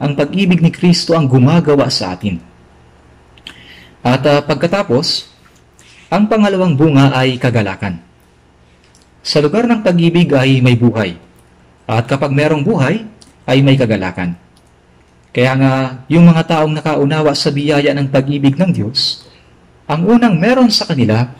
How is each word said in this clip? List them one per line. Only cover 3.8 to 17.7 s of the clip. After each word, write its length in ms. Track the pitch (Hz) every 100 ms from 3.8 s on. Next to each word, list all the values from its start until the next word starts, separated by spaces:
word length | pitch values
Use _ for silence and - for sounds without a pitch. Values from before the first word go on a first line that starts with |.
| - _
At, 240 | 123 131 147
ah, 160 | 143
pagkatapos, 880 | - 143 170 196 196 123 - - - _ _ _ _ _ - - -
ang 160 | 175 214
pangalawang 480 | 220 208 190 185
bunga 400 | 139 156 139 139
ay 240 | 131 131 123
kagalakan. 640 | 127 113 98 92 104 85 - _ _ _ _ _ _ _ _ _ _ _
Sa 160 | - 151
lugar 320 | 143 208 240
ng 140 | 220
pag-ibig 500 | 196 175 165 170 170
ay 240 | 139 135 135
may 160 | 127
buhay. 400 | 120 120 110 98 85 - _ _ _ _ _ -
At 240 | 113 120
kapag 220 | 139 147
merong 320 | 135 151 151
buhay, 420 | 147 196 135 214 220 - - _
ay 160 | - 135
may 140 | 139 135
kagalakan. 560 | 117 104 92 92 87 87 _ _ _ _ _ _ _ _ _
Kaya 220 | - 127 131
nga, 120 | 135 131 131 127 -
yung 160 | 156 170
mga 160 | 160 165
taong 240 | 165 156
nakaunawa 600 | 156 156 143 143 156 151 143
sa 180 | 156
biyaya 400 | 143 143